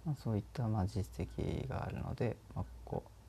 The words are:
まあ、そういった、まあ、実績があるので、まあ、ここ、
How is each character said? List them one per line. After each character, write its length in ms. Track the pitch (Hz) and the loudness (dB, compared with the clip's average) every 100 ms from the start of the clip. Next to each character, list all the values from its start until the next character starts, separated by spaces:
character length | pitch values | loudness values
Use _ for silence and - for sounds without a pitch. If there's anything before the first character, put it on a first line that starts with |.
ま 100 | - | 0
あ、 20 | 143 | 0
そ 160 | 123 | 2
う 40 | 107 | 2
い 40 | |
っ 40 | - | 2
た、 160 | - 117 | 0 2
ま 120 | 107 | 4
あ、 80 | 92 | 4
実 400 | - 95 - - - | 2 -2 -2 -4 0
績 300 | - - - | 0 2 0
が 180 | - - | -2 -2
あ 40 | |
る 100 | - | -2
の 160 | - - | -2 2
で、 200 | 120 - - - | 0 0 -6 -4
ま 80 | |
あ、 20 | - - - | -4 -6 -4
こ 180 | - | -4
こ、 0 | - - | -4 -18